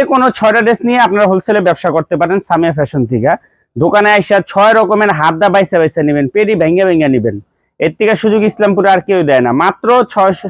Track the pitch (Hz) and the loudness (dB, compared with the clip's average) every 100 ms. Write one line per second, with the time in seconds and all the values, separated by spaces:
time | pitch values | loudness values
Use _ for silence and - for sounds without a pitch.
0 | 269 262 254 - 220 220 226 233 240 247 | 4 2 0 0 0 2 0 0 0 0
1 | 214 202 208 190 - 214 180 160 180 156 | 2 2 0 0 0 0 0 -2 -2 -4
2 | 151 160 165 190 - 165 170 151 143 147 | -4 -2 -2 -2 -2 -2 0 -2 -4 -4
3 | 117 120 127 170 _ _ _ 117 165 208 | -2 -2 -2 -2 _ _ _ -4 0 2
4 | 208 208 - 202 - 196 208 220 202 208 | 2 0 0 -2 0 0 2 2 2 0
5 | 208 160 156 160 202 190 196 175 156 - | 0 0 -2 0 2 2 0 0 0 0
6 | 147 147 139 202 214 214 160 175 190 170 | -2 0 -2 0 0 0 0 0 2 2
7 | 147 131 113 101 - _ _ - 160 160 | 0 0 -2 -6 -12 _ _ -6 -6 -2
8 | 214 220 220 214 208 208 208 196 196 185 | -2 0 0 0 0 0 0 2 2 0
9 | - 190 151 131 123 123 175 - 214 247 | 0 -2 0 0 0 0 -2 -2 0 0
10 | 240 - 190 185 | 0 0 0 -2